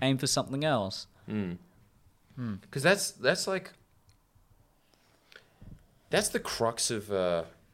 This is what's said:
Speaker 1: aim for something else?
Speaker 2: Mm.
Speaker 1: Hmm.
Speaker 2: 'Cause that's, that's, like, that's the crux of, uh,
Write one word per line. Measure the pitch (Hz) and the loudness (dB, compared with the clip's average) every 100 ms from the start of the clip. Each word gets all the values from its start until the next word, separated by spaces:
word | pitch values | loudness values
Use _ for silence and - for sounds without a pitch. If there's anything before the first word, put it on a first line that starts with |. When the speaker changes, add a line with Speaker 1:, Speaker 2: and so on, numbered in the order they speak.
Speaker 1:
aim | 131 135 | 2 2
for | 139 | 2
something | 143 120 135 | 0 0 -2
else? | 156 127 95 - - - - | 2 2 0 -6 -12 -18 -6
Speaker 2:
Mm. | 107 92 87 - - _ _ - _ _ | -2 -2 -6 -12 -20 _ _ -20 _ _
Speaker 1:
Hmm. | - 117 98 - | -8 -6 -6 -6
Speaker 2:
'Cause | 139 | 2
that's, | 156 196 - | 4 4 0
that's, | - 123 165 - | 0 2 2 0
like, | 190 180 - _ _ _ _ _ _ _ - _ _ _ _ _ _ _ - - _ - - - _ _ | -4 -6 -20 _ _ _ _ _ _ _ -20 _ _ _ _ _ _ _ -20 -20 _ -20 -20 -20 _ _
that's | 175 214 | 0 2
the | 240 | -2
crux | - - 117 117 - | -4 0 0 2 -2
of, | 113 101 | -2 0
uh, | 98 90 85 82 - _ | 0 2 0 -2 -14 _